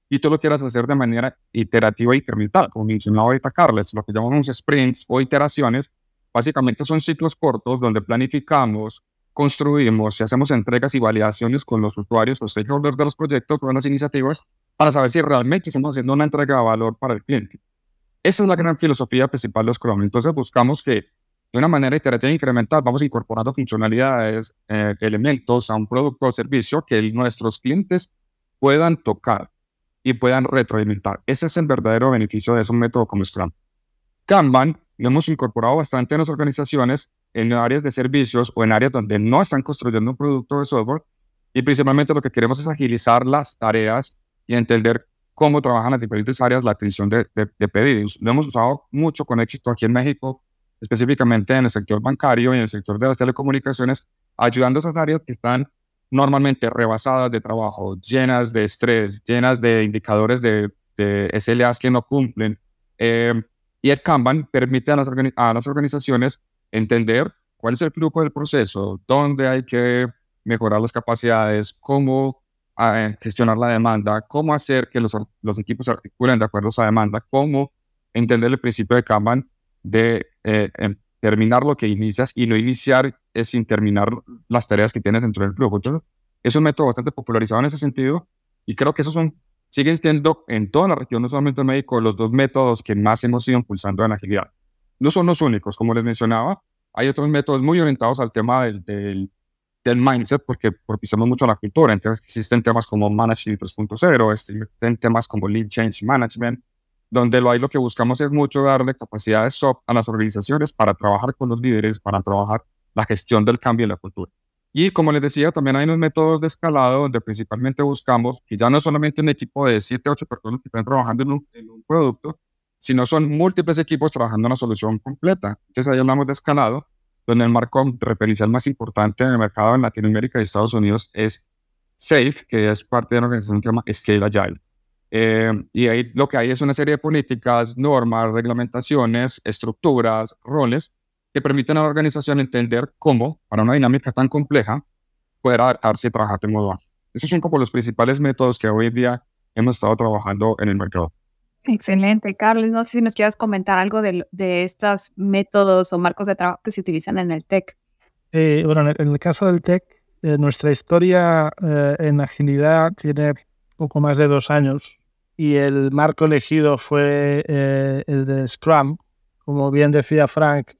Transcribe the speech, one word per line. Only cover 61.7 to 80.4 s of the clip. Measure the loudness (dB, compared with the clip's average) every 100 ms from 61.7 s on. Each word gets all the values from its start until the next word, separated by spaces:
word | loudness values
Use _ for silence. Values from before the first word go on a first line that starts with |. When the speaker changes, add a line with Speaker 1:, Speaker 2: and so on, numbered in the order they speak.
| 0
Speaker 1:
que | 0
no | 0
cumplen. | 0 -2 -2 -2 -4 -4 _ _ _ -4
Eh, | 0 2 0 -2 -6 _ _ _
y | 0
el | 2
Kanban | 2 2 2 0 -2
permite | -2 0 0 0
a | 0
las | 0
organi-, | -2 -2 0
a | 0
las | 0 -2
organizaciones | -2 -2 -4 -2 0 0 -4 _ _ _
entender | -4 0 0 2 0 0 -6 _ _
cuál | -4 -2
es |
el | -4
flujo | -2 -2 0
del | -2
proceso, | -4 -2 0 0 -2 -6 -6 0
dónde | 2 2 0 0
hay | -2
que | -2 -2 0 0 -2 -6 _ _
mejorar | -4 -2 0 0
las | 0
capacidades, | -4 -4 -2 0 2 2 0 -4 -8
cómo, | -2 0 0 0 -2 -6 _ _ _ -2
eh, | 0 2 -2 -6
gestionar | -8 0 0 2
la | 0
demanda, | 2 2 0 0 -2
cómo | -2 -4 -2
hacer | -2 0 -2 0
que | -2
los, | -2 -4 -8 _
los | -6 -6
equipos | -6 -6 -4
se |
articulen | -6 -8 -2 2 2
de | 0
acuerdo | -2 -2
a |
esa | 0 2
demanda, | 2 2 -2 -2
cómo | -2 0 -2 -4 _ _ _ _
entender | -2 2 2 2
el | 0
principio | -2 -4 0 2
de |
Kanban | 2 0 2 0 -4 _ _ _
de, | -2 2 2 0 -6 _